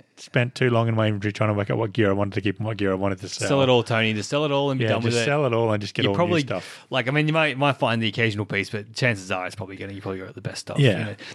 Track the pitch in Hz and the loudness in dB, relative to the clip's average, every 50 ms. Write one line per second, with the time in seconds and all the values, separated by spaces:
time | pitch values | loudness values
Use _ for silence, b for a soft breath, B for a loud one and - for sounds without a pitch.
0 | - _ _ - - - - 135 123 127 - - 131 127 117 113 117 117 113 110 | -20 _ _ -20 -12 -4 0 0 0 0 0 0 2 2 4 4 2 2 2 2
1 | 110 107 107 101 98 107 101 - 110 107 104 101 101 - 131 113 113 110 92 - | 2 2 0 0 -2 -4 -2 0 0 0 0 0 0 0 0 -2 -2 -2 0 2
2 | 110 98 98 98 104 101 95 104 95 107 95 - 107 107 113 95 101 98 95 92 | 2 4 4 2 0 -2 -2 -2 -2 -2 -2 -2 -4 -6 -4 -2 0 0 0 0
3 | 98 98 95 92 - 90 - - 110 98 143 139 135 127 127 120 110 - 120 113 | 0 -2 -2 -4 -6 -10 -8 -6 -2 0 2 4 4 6 6 4 4 2 2 2
4 | 113 110 110 107 98 - - 143 151 147 139 139 143 139 135 131 120 110 110 113 | 2 2 0 -2 -2 -2 -2 -2 0 0 0 0 0 0 0 0 0 0 0 0
5 | 117 117 120 117 117 113 143 147 147 131 113 113 117 113 107 104 104 98 - - | 0 0 2 2 2 2 2 2 2 2 2 2 2 2 2 0 -2 -4 -2 0
6 | 113 104 101 98 175 170 175 160 143 120 101 90 - - - - - - 123 131 | 0 2 2 2 2 2 2 0 0 -2 -4 -6 -8 -10 -14 -20 -10 -4 -2 -2
7 | 120 120 139 151 151 156 156 160 156 151 127 131 139 143 135 - - 120 113 113 | 0 0 2 2 2 2 2 2 2 0 0 2 2 0 2 2 0 0 2 2
8 | 113 110 101 - 117 113 104 104 107 - - 98 95 - - 107 104 110 110 - | 0 0 0 2 0 2 0 0 -2 -2 -2 -2 -2 -2 -4 -8 -10 -10 -6 -2
9 | 135 123 117 98 92 92 98 92 92 90 92 - - 95 98 95 98 98 98 98 | 0 0 0 -2 -4 -4 -4 -4 -4 -6 -8 -10 -10 -10 -10 -10 -10 -10 -10 -10
10 | 92 98 95 95 95 92 - - 95 - - - - - - - 143 127 98 87 | -8 -8 -8 -8 -8 -12 -12 -12 -10 -10 -10 -10 -10 -4 0 4 4 4 4 2
11 | 110 104 104 B B B | -2 -6 -8 B B B